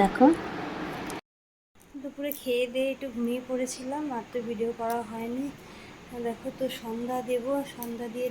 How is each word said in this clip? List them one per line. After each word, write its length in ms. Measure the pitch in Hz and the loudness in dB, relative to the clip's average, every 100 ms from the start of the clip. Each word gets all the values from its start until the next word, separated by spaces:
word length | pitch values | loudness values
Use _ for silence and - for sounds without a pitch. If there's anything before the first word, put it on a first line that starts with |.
দেখো। 240 | 190 - 262 330 - - - - - - - - - _ _ _ _ - - 285 | 10 10 10 10 2 -6 -6 -6 -6 -6 -6 -8 -10 _ _ _ _ -20 -16 -10
দুপুরে 300 | 269 277 285 277 | -10 -4 -4 -4
খেয়ে 240 | 262 240 247 | 0 0 2
দিয়ে 140 | 254 269 | 2 0
একটু 140 | 262 269 233 | 0 -4 -2
ঘুমিয়ে 260 | 233 247 254 | 0 0 0
পড়েছিলাম, 540 | 254 254 262 254 285 302 240 | 0 0 -2 -4 -2 -2 -4
আর 80 | - | -4
তো 60 | 247 226 | -4 -4
ভিডিও 240 | 220 233 233 | 0 0 0
করা 200 | 226 233 214 | 0 0 -2
হয়নি। 360 | 226 233 247 285 - - - - - - 240 233 | -6 -4 -2 -4 -6 -16 -16 -16 -16 -12 -6 -4
দেখো 200 | 220 269 - | -4 -6 -2
তো 60 | 262 - | -4 -2
সন্ধ্যা 360 | 233 233 240 254 240 | -6 -4 -2 -2 0
দেবো, 220 | 247 240 277 277 - | 0 2 0 0 -6
সন্ধ্যা 320 | 233 233 240 | -6 -4 -6
দিয়ে 140 | 240 247 | -2 2